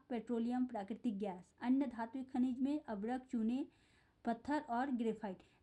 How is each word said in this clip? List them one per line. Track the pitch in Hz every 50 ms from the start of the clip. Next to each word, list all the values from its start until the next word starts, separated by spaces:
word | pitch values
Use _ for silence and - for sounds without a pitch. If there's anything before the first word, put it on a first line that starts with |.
| - -
पेट्रोलियम, | 254 226 220 - 240 226 226 233 247 254 254
प्राकृतिक | 247 240 214 196 - 233 - - 240 202 196
गैस। | 208 202 185 185 - - _ -
अन्य | 262 247 262 269 285
धात्विक | 240 233 220 233 233 - 269 254 - -
खनिज | 254 247 262 247 262
में | 254 277 294 302 -
अब्रक, | - 226 196 202 226 254 254 254 -
चूने, | - 233 220 220 247 262 320 - - _ - _ _ _ _ _ _ _ -
पत्थर | 233 226 226 - - 294 302
और | 294 - 233 233 262 285
ग्रेफाइट। | 254 220 240 226 214 214 - 202 185 180 - - _ _